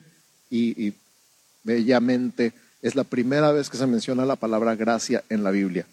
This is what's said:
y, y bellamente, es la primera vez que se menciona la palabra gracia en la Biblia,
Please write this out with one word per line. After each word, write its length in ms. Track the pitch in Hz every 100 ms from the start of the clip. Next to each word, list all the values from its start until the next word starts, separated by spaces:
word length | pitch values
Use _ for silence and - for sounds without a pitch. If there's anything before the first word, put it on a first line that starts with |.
| - _ _ _ _
y, 380 | 117 117 - 104
y 60 | - _ _ _ _ _ _
bellamente, 880 | 110 117 113 123 120 127 123 - 117 - _ _
es 140 | 120 135
la 80 |
primera 480 | - 127 120 147 151
vez 180 | 147 135
que 60 | -
se 100 | 131
menciona 400 | 113 120 127 131
la 80 | -
palabra 380 | 110 110 113
gracia 480 | 110 110 113 - 117 -
en 160 | 110
la 80 | 98
Biblia, 340 | 98 98 90 -